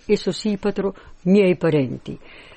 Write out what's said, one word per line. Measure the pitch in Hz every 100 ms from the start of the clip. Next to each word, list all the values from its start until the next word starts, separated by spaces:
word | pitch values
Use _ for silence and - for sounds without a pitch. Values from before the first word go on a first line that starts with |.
| -
e | 208
Sosipatro, | 196 - 214 196 175 - 196 - - -
miei | 175 202 185 180
parenti. | 165 151 127 135 - - - - -